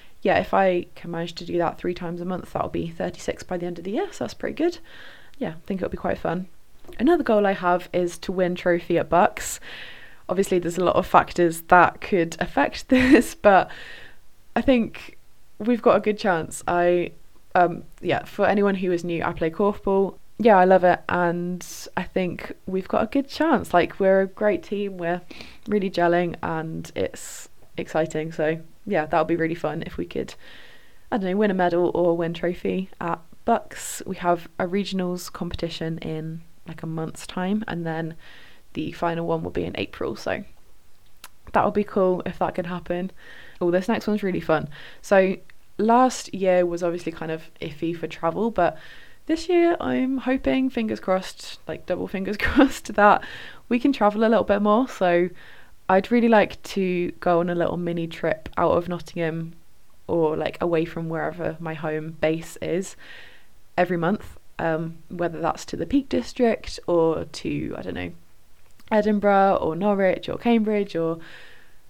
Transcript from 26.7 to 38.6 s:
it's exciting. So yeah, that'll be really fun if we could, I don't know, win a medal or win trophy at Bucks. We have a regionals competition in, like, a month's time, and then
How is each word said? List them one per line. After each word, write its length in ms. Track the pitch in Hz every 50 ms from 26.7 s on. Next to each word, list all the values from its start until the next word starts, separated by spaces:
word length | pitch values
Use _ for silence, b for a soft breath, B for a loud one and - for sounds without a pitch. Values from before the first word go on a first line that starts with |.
| 160 165 165 - -
it's 540 | - - - - - - - - - - - - - - - -
exciting. 560 | - - - - 160 160 160 - 156 156 165
So 280 | 165 - 151 156 165 160 - - - - -
yeah, 200 | 202 202 156 151
that'll 180 | 151 175 160 160
be 120 | 165 170
really 180 | 165 165 165 165
fun 280 | - - 151 151 165 -
if 100 | - -
we 100 | - 175
could, 280 | - - - - - - B B B B B B B B B B B B B B B
I 60 | -
don't 140 | 214 190 180
know, 60 | 185
win 140 | 208 214 208
a 40 | 185
medal 360 | 185 180 175 170 175 175 165 -
or 220 | 170 175 170 170
win 180 | 170 170 165 170
trophy 560 | - 180 175 180 - - 190 185 190 190 - - -
at 200 | 180 170 170 - - - - - -
Bucks. 580 | 240 233 - - - - - - - - - -
We 100 | - 185
have 320 | - 180 175 175 170 170 - - -
a 80 | 185
regionals 640 | 175 185 202 190 - 190 190 180 180 180 180 - -
competition 640 | - - 175 175 - - 170 165 - - 165 165 165 165
in, 440 | - 160 156 156 160 160 160 165 - - - - -
like, 160 | - 160 -
a 40 | 165
month's 400 | 165 160 160 160 - - - -
time, 380 | - - 185 180 190 214 214 214 -
and 180 | 170 170 170
then 280 | 165 160 160 165 160 160 B B B B B B B B B